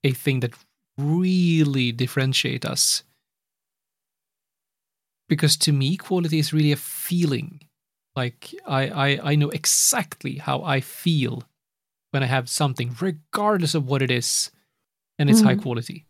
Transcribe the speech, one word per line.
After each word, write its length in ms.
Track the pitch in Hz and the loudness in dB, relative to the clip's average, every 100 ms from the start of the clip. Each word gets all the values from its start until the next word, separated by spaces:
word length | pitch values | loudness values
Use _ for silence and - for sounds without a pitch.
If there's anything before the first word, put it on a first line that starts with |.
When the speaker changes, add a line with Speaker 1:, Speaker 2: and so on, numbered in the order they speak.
Speaker 1:
a 80 | 143 | 0
thing 280 | 127 - 131 | 0 0 0
that 140 | 120 - _ _ _ - | -2 -6 _ _ _ -6
really 920 | 143 165 185 185 175 160 156 135 123 | -2 0 2 2 4 4 2 2 0
differentiate 720 | 117 127 - 131 131 127 127 - | 0 -2 0 0 0 -2 -4 -6
us. 380 | 131 - - _ _ _ _ _ _ _ _ _ _ _ _ _ _ _ _ _ _ _ _ _ _ _ | -2 0 -2 _ _ _ _ _ _ _ _ _ _ _ _ _ _ _ _ _ _ _ _ _ _ _
Because 260 | 151 151 - | 2 2 2
to 140 | - | 2
me, 260 | 143 135 190 | 2 2 -2
quality 400 | - 185 170 160 | -2 -2 0 0
is 120 | 151 | 0
really 180 | 156 151 | 2 2
a 40 | 147 | 2
feeling. 840 | - - - 175 170 131 - - _ _ _ _ _ - | -4 -10 -4 0 0 0 -6 -14 _ _ _ _ _ -6
Like, 380 | 123 - - 359 - | -6 -8 -20 -18 -4
I, 220 | 135 135 | -2 -2
I, 420 | - 139 139 143 | 0 0 0 0
I 40 | 151 | 0
know 140 | 143 | 0
exactly 840 | 156 - - - 254 180 - - 135 | -2 -2 2 2 0 -4 -8 -10 -8
how 240 | 139 135 | -4 -4
I 180 | 175 135 | 0 -2
feel 600 | - - 175 160 123 123 - _ _ _ _ _ _ | -2 -4 0 0 0 -6 -14 _ _ _ _ _ _
when 100 | 139 | -2
I 60 | 127 | 0
have 200 | 131 120 | 0 -2
something, 460 | - 143 131 123 120 | -2 -2 -2 -6 -4
regardless 720 | 185 156 _ - 208 208 160 | -4 -4 _ -2 0 2 2
of 140 | 160 127 | 0 0
what 160 | 139 | 0
it 80 | 131 | 2
is, 400 | 123 - - - _ _ _ _ _ _ - | 0 0 -4 -4 _ _ _ _ _ _ -2
and 120 | 147 | 4
it's 120 | 226 | 6
high 120 | 214 | 6
Speaker 2:
Mm-hmm. 80 | 160 | 4
Speaker 1:
quality. 420 | 135 117 113 - | -2 -6 -8 -14